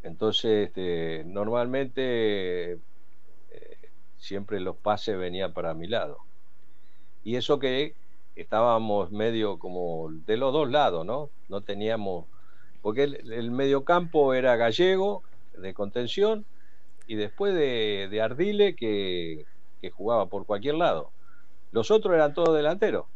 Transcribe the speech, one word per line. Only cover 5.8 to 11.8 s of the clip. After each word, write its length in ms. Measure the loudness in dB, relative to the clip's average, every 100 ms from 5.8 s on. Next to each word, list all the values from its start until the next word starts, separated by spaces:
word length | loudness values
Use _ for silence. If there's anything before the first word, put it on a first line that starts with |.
| -2
lado. 300 | -2 -2 -6 -8 -8 -6 -6 -6 -6 -6 -6 -6 -6
Y 120 | -2 -2
eso 220 | 2 2
que 360 | 2 0 -2 -4 -6 -6 -6 -6
estábamos 720 | -2 4 4 4 2 0 0
medio 480 | 0 0 2 0 -2
como 520 | -4 -4 -2 -2 -4 -6 -2
de 100 | 2
los 160 | 2
dos 180 | 2 2
lados, 360 | 4 4 2 -2
¿no? 240 | -4 -4 -6 -6
No 140 | -6
teníamos, 640 | -4 -2